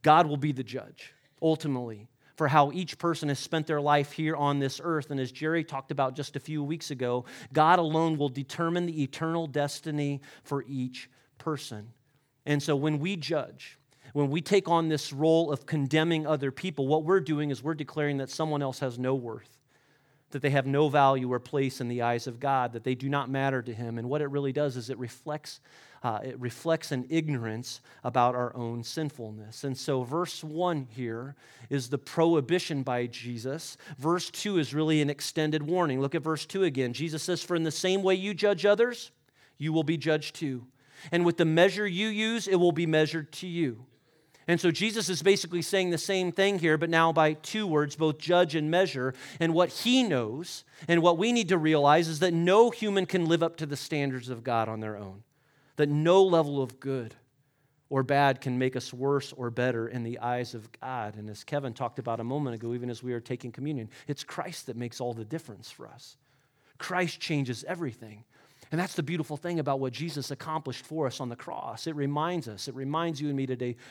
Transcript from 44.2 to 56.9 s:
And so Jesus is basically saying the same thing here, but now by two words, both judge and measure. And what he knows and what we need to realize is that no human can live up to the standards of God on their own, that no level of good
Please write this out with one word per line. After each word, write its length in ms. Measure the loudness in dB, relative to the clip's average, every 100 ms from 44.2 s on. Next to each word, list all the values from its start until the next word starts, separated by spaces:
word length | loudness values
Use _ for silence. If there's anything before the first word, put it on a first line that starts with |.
| _ _ 0
And 80 | 2
so 120 | 2
Jesus 400 | 2 0 0 -2
is 120 | 2
basically 380 | 4 4 2 -4
saying 300 | 0 0 2
the 80 | 0
same 340 | 0 0 0
thing 260 | 2 2 4
here, 200 | 2 2
but 100 | 4
now 240 | 4 4
by 220 | 6 4
two 320 | 2 -6 -4 0
words, 300 | 2 0 0
both 200 | 0 0
judge 380 | 2 4 4
and 160 | 2 0
measure. 420 | 2 2 0 -4 -6 -16 -2
And 140 | 2
what 160 | 4 2
he 340 | 0 2 4
knows 600 | 4 0 0 -6 -10 -12 -16 -16 2
and 140 | 6
what 160 | 6 6
we 140 | 4
need 180 | 2 2
to 80 | 2
realize 500 | 4 6 8 6 4
is 120 | 0
that 120 | 2
no 380 | 2 6 8 6
human 340 | 4 0 0
can 220 | 2 0 4
live 160 | 4
up 140 | 2 -2
to 100 | -8
the 100 | -8
standards 540 | -4 -2 -2 -4 -8
of 120 | -8
God 240 | 0 0 0
on 140 | -4
their 160 | -8 -8
own, 260 | -12 -14 -20 _ _ _ _ -2
that 140 | 0
no 320 | 2 6 8
level 400 | 8 6 4 0
of 180 | -4 -6
good 340 | -6